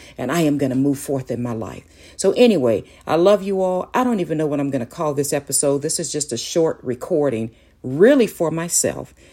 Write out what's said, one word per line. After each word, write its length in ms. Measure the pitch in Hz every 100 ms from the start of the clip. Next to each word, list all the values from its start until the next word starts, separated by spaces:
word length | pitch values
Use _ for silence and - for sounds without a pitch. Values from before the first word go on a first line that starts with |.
| - -
And 120 | 120
I 100 | 143
am 180 | 156 143
gonna 160 | 135
move 240 | 127 139 139
forth 320 | - 139 131
in 120 | 117
my 120 | 123
life. 300 | 113 92 - - - - -
So 160 | 190
anyway, 520 | 208 247 190 123 104 - - -
I 100 | 156
love 260 | 180 208
you 200 | 190 190
all. 260 | 185 185 -
I 100 | 220
don't 160 | 254 226
even 160 | 160 156
know 100 | 156
what 140 | 143
I'm 100 | 139
gonna 140 | 135
call 300 | 120 - 156
this 180 | 143 139
episode. 480 | 143 - 143 147 143
This 180 | 147 170
is 140 | 160
just 200 | 151 147
a 40 | 117
short 420 | - 175 160 -
recording, 680 | - 120 - 165 143 113 113 - _ _
really 440 | 127 135 214 285 202
for 240 | - 165
myself. 640 | 160 175 - 107 69 - - -